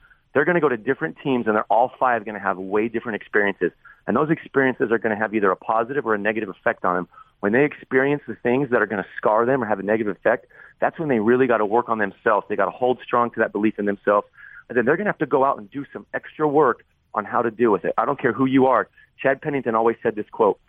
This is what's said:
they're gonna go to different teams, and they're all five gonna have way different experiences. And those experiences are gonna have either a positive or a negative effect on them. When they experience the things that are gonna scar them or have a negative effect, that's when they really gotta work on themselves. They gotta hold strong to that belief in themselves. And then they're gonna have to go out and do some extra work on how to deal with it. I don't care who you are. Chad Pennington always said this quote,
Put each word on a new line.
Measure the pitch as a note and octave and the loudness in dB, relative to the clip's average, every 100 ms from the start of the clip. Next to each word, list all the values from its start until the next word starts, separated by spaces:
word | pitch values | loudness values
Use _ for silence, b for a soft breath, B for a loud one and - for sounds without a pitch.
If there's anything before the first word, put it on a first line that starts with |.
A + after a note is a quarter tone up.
| b b b | b b b
they're | C3+ D3+ | 0 0
gonna | F3 | 2
go | D3 | 0
to | A#2 | 0
different | G#2+ C3+ D#3+ - | -4 -4 -6 -6
teams, | D3 B2+ A2 | -4 -2 0
and | G#2+ | 0
they're | - | 2
all | A2 B2 - | 0 0 0
five | C3 A#2 G#2 | -2 -2 -4
gonna | G#2 | -6
have | G2 F#2 | -4 -4
way | F#2+ G#2 A2+ | -4 -2 -2
different | A2+ A#2+ G2+ | -4 -6 -8
experiences. | - A2 G2+ F#2 E2+ - B B - | -4 0 0 0 -4 -4 B B -4
And | A2 | -2
those | D3+ | 0
experiences | D#3+ - C#3 C3 A#2 A#2+ | -2 -2 0 0 0 -2
are | A2 | 0
gonna | A2+ G#2 | -2 -2
have | A2 | -2
either | G#2+ G2 | 0 0
a | F#2 | 0
positive | - A2+ A#2 C#3 A2+ | -2 -2 -2 -4 -2
or | G#2 | -2
a | |
negative | G2+ A2 G2+ | -2 -4 -6
effect | - - - | -4 -4 -2
on | F#2+ F2+ | -2 -2
them. | F2 B B _ | -4 B B _
When | G#2 | 0
they | A#2+ | 2
experience | D3 - - C3 C3+ C#3+ - | 2 -2 -2 0 2 -2 -6
the | G#2 | -6
things | A#2+ B2+ C#3 | 0 0 0
that | A#2+ | 0
are | G#2 | 0
gonna | G#2 - - | -2 -6 -4
scar | - G#2+ A#2 | 0 2 2
them | C#3 | 0
or | G#2+ | -2
have | G2+ | -2
a | |
negative | F#2+ A2 G#2 F2 | 0 -2 -2 -2
effect, | A2 A#2+ - B B _ | 0 0 -4 B B _
that's | C3 - | -4 -2
when | D#3 | 0
they | A#2 | 2
really | G#2+ B2+ C3 | 4 4 4
gotta | A2 G#2 | 2 2
work | A2+ A#2 | 0 0
on | A2 | -2
themselves. | G2+ - A#2 G#2 - | -2 -2 0 0 0
They | G2+ | -2
gotta | F#2 | -2
hold | - B2+ A#2+ | 0 -2 -2
strong | - A#2+ A#2+ | -2 0 0
to | - | 0
that | G#2 | -2
belief | G2+ G#2+ - | 0 -2 -2
in | G2+ | -4
themselves. | G2+ - G#2 - B B B - | -2 0 0 0 B B B -6
And | A#2+ | -2
then | A2+ | 0
they're | E3+ | 0
gonna | G#3 | -2
have | - | -4
to | D3 | -2
go | C#3 C3+ | 0 0
out | B2+ | -2
and | G#2 | -8
do | C#3+ C3+ | -14 -14
some | G#2 - | -14 -12
extra | C3 - - D#3 | -12 -12 -4 0
work | C#3+ C3+ A2 _ _ _ | 4 2 0 _ _ _
on | G#2+ | -6
how | G2+ A#2 | -2 -2
to | A#2 | -2
deal | A2 A#2+ | 0 2
with | G2 - | 2 0
it. | - | -2
I | |
don't | A#2 C#3+ | -2 -2
care | B2+ | -2
who | A2 C3+ | 0 2
you | C3 C3 | 4 4
are. | A#2 F#2+ b b _ | 4 0 b b _
Chad | C3+ C#3 | -2 -2
Pennington | D#3 C#3 A#2+ A2+ | -4 -4 -2 0
always | A#2 A2+ | 0 0
said | A#2+ G#2 | -4 -4
this | - | -10
quote, | - G#2 - | 0 2 2